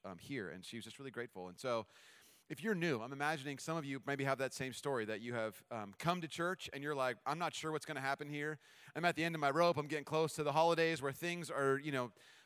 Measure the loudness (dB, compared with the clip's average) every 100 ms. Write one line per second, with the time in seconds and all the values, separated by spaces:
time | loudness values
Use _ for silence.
0 | -12 -12 -6 -4 -4 -8 -10 -10 -10 -12
1 | -10 -8 -8 -8 -10 -6 0 0 -2 -12
2 | -20 -20 -20 -20 -12 -4 0 2 2 2
3 | -2 -2 0 0 -4 -6 -4 -4 -2 -4
4 | -2 0 2 2 0 -2 -4 -4 -2 0
5 | 0 -4 -4 -2 -2 -4 -8 -8 -8 -2
6 | 0 0 -2 -2 -2 -2 -6 -6 -4 0
7 | 0 0 -2 -2 -2 -2 -4 -4 -4 -2
8 | -2 -2 -4 -4 -4 -6 -12 -20 -10 0
9 | 2 4 0 4 4 8 6 6 0 -4
10 | 0 2 2 2 2 6 6 6 4 2
11 | -2 -2 -4 -4 -4 2 4 4 2 0
12 | -2 -6 -20 -20